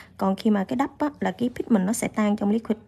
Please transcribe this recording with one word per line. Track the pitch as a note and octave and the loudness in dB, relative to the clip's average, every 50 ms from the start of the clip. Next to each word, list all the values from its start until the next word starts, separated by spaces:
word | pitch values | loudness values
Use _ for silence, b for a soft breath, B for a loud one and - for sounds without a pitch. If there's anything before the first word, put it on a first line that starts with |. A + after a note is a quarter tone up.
| B B B | B B B
còn | - G3+ F#3+ F#3+ | -2 -2 -2 -2
khi | F#3+ - A3+ | 2 2 2
mà | G#3+ G3+ F#3+ | 2 2 0
cái | - B3+ | -2 -2
đắp | B3 C#4 - - - | -2 -2 -2 -2 -4
á, | D4+ D4 D4 - | -4 -4 -4 -2
là | G3 F#3+ | -4 -4
cái | F#3 - A#3+ B3 - | -2 -2 -4 -4 -4
pigment | - - - A#3+ G3 F#3 | -6 0 2 2 2 2
nó | F#3+ | 0
sẽ | A#3+ - - - | -2 -2 -2 -4
tan | - A3+ G#3+ G#3 G3+ | -2 0 0 0 0
trong | G#3 G#3 G3+ | 0 0 0
liquid, | G#3 A#3 A3 - A3 - - | 0 0 0 -2 -4 -4 -4